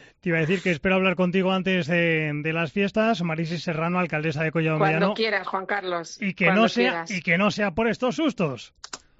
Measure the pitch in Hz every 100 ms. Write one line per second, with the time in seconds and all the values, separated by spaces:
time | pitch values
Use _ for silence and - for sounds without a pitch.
0 | - _ 180 165 156 190 185 160 196 190
1 | 190 185 180 185 185 190 185 185 147 170
2 | 170 160 156 147 156 165 165 202 196 220
3 | 220 233 175 156 165 165 160 156 165 180
4 | 180 156 156 151 160 165 160 156 190 160
5 | 190 214 220 202 185 190 185 202 185 175
6 | 165 - 202 - 185 190 226 - 247 -
7 | - 190 170 170 202 - 208 165 226 -
8 | 254 175 320 - 160 123 - _ - -
9 | _